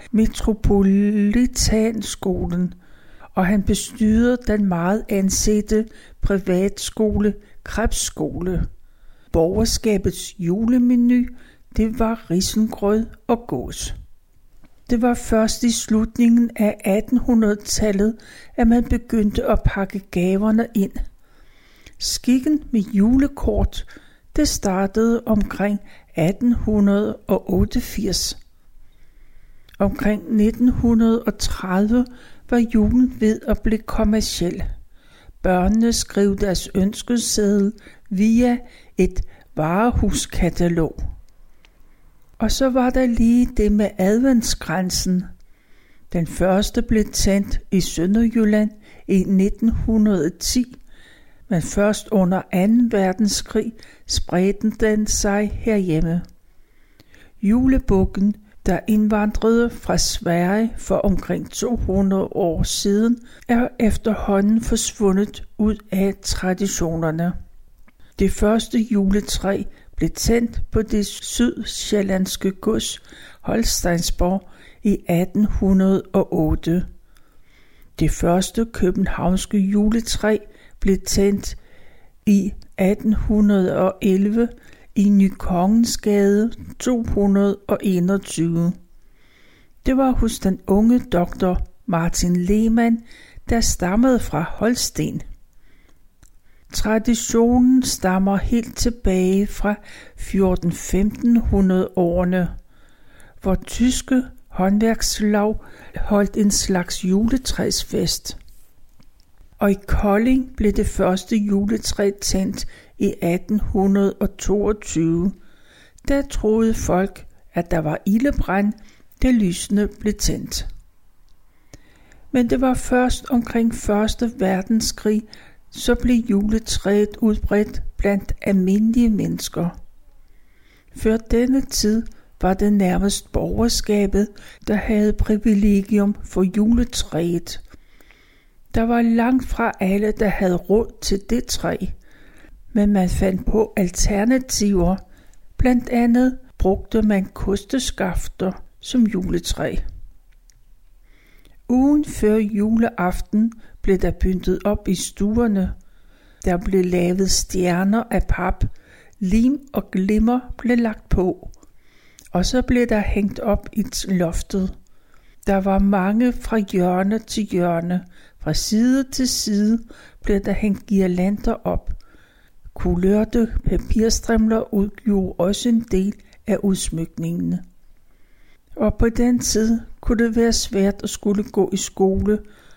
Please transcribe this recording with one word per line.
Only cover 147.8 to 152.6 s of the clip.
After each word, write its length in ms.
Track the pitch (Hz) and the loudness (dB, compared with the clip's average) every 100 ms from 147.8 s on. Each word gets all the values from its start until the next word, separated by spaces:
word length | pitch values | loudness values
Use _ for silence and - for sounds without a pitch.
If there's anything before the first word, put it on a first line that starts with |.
| - - 185 - - - 185 - - - | -4 -4 -4 -2 -4 -4 -4 -4 -12 -18
som 240 | - 254 | -4 0
juletræ. 720 | 214 185 185 170 - - 147 - - - - - - - _ _ - - - - - - _ - - - - | 2 0 -2 -2 -2 -4 -4 -2 -4 -8 -16 -20 -20 -20 _ _ -20 -20 -20 -20 -20 -20 _ -20 -20 -14 -2
Ugen 360 | 254 277 294 294 | 2 4 2 0
før 300 | - 208 220 | 0 2 2
juleaften 1160 | 214 208 | 0 -2